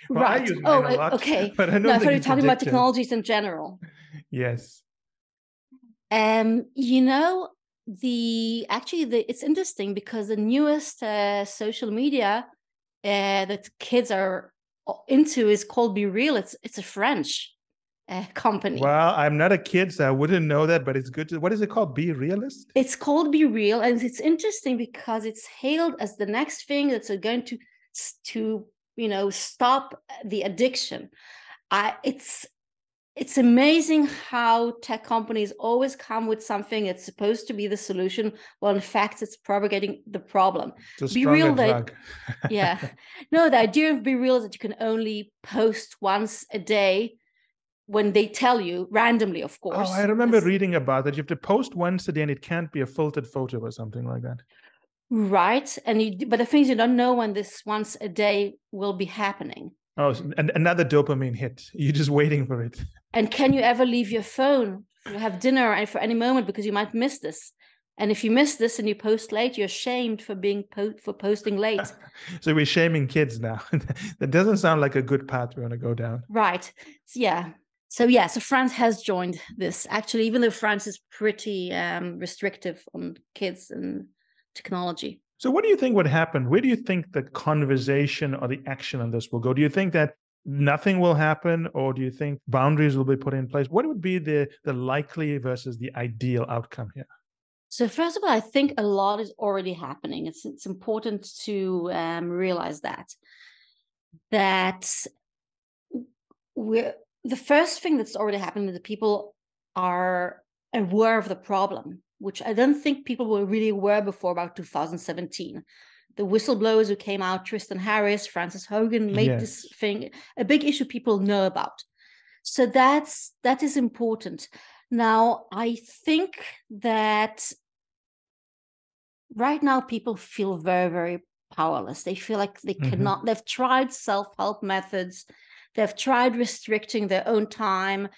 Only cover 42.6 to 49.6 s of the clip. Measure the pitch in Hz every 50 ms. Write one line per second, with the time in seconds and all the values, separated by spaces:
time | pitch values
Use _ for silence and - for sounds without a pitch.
42.6 | 190 175 180 - - - - _ - - - - 269 - 311 330 339 311 262 233
43.6 | 220 208 - 302 311 311 302 247 208 269 262 240 254 254 254 247 220 202 - -
44.6 | - 202 214 - 226 220 220 226 226 214 214 208 202 _ _ _ - - 196 226
45.6 | 220 226 214 - - - - - 196 190 196 202 220 214 - - - - - 208
46.6 | 165 - 214 202 196 190 190 196 233 233 - _ _ _ _ _ _ _ _ _
47.6 | _ _ _ _ _ - 202 214 208 208 185 214 220 214 - - 254 247 247 233
48.6 | 190 170 175 180 180 - 208 220 233 233 240 220 220 196 170 165 - - - -